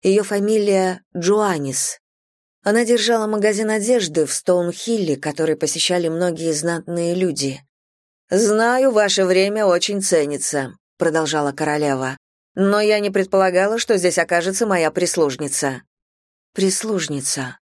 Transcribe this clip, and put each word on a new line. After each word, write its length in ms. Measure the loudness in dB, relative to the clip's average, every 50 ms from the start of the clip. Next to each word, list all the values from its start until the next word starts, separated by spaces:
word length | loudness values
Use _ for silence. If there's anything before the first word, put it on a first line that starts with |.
Ее 200 | _ 2 2 2
фамилия 800 | 0 0 -2 -2 0 2 2 2 2 2 2 2 2 0 -2 -6 _ _ _
Джоаннис. 840 | -4 0 0 2 2 2 0 0 -2 -4 -6 -4 -4 -6 -6 -8 -10 _ _ _ _ _ _ _ _ _ _ _ _
Она 240 | _ 0 2 2 4
держала 400 | 4 2 2 2 2 0 0 0
магазин 420 | -2 -2 0 0 0 0 0 0 -2
одежды 560 | -2 -2 0 2 2 2 0 0 0 -2 -2
в 80 | 0
Стоунхилле, 840 | -2 -6 0 2 2 2 2 -2 -4 -6 -4 -2 -2 0 0 -2 -2
который 400 | -2 -4 -6 -4 -2 0 0 0
посещали 520 | 0 -2 -4 -2 -2 -2 0 0 0 0 -2
многие 440 | -2 0 -2 -2 -2 -2 -2 -2
знатные 600 | -2 -2 -2 -2 -4 -4 -6 -6 -4 -2 -2 -2 0
люди. 460 | 0 0 -2 -2 -2 -4 -6 -6 -8 _ _ _ _ _ _ _ _ _ _ _ _ _ _
«Знаю, 640 | 0 2 2 2 2 2 2 2 2 4 2 4
ваше 320 | 4 4 2 2 2 2 2
время 420 | 4 4 2 2 2 0 0 2
очень 340 | 2 2 2 0 -2 -4 -4
ценится», 720 | 0 2 2 2 2 0 -4 -6 -6 -4 -4 -4 -6 -6 -10 _ _ _ _
продолжала 560 | _ -2 0 2 0 0 0 0 0 0 -2
королева. 640 | -2 -2 -2 -2 0 0 0 0 0 -2 -2 -6 -6 -8 _ _ _ _ _ _ _
«Но 260 | 0 0 2 2 2
я 180 | 2 2 2 2
не 100 | 0 -2
предполагала, 680 | -2 -2 -2 2 2 2 2 4 4 2 2 2 0 -2
что 200 | 0 0 0 2
здесь 200 | 2 2 2 2
окажется 460 | 0 2 0 0 0 -2 -2 -2 0
моя 240 | 0 2 2 0 0
прислужница». 920 | 0 0 -2 0 2 2 0 0 0 -4 -6 -6 -4 -4 -4 -4 -4 -6 -14 _ _ _ _ _ _ _ _ _ _ _ _ _ _
Прислужница. 1040 | -2 0 0 0 -2 -4 -4 -4 -4 -2 -4 -6 -6 -4 -4 -4 -4 -6 -10 -10 _ _